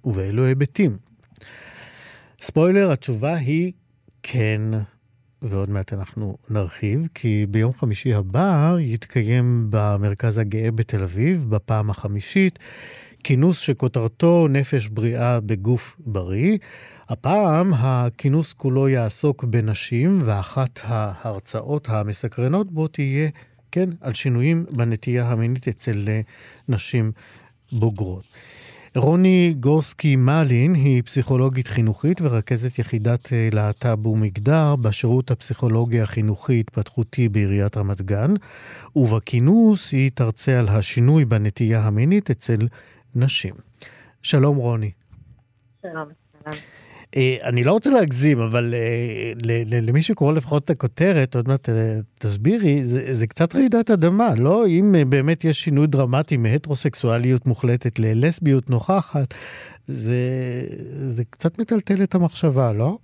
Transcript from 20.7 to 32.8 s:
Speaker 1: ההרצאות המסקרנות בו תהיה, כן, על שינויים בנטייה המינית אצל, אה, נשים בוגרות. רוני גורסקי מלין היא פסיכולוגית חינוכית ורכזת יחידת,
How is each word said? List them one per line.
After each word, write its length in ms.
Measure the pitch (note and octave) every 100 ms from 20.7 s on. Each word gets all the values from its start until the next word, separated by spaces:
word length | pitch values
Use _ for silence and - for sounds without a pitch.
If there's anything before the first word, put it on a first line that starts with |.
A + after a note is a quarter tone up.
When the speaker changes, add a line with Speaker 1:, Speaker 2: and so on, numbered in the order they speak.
| -
Speaker 1:
ההרצאות 1040 | G#2+ A2+ G#2 F#2 A2+ G2 - A2+ C3+ D3 D3
המסקרנות 840 | A2 G#2 G2+ A#2+ - B2 F3 G3+
בו 180 | D#3+ D#3
תהיה, 400 | - C#3 C3+ D#3 D3 - _ _
כן, 160 | - F#3 E3+
על 120 | C3+
שינויים 520 | A2 C#3+ A#2+ C3+ E3 E3+
בנטייה 600 | C3+ A#2 A2 - B2 A#2+
המינית 380 | A#2 A#2 C3 B2+
אצל, 360 | A2 - G#2 G2+
אה, 120 | G#2+ A2 - - - -
נשים 440 | A2+ - B2+ A2 A2 - - _ _ _
בוגרות. 520 | A#2+ A2+ G2+ F#2+ F#2 - - - - - - - B2+
רוני 580 | C3 E3+ F#3 F#3 F3 D3+
גורסקי 560 | B2+ D#3 D3 - D#3 C3+
מלין 580 | B2 D#3 D3 B2 C#3
היא 280 | F3+ C#3 B2+
פסיכולוגית 680 | A#2 - B2 B2+ C3+ B2+ A#2+
חינוכית 520 | A2+ A2 G#2 D3 F3+
ורכזת 560 | D#3 A#2 - A#2+ B2
יחידת, 540 | A#2+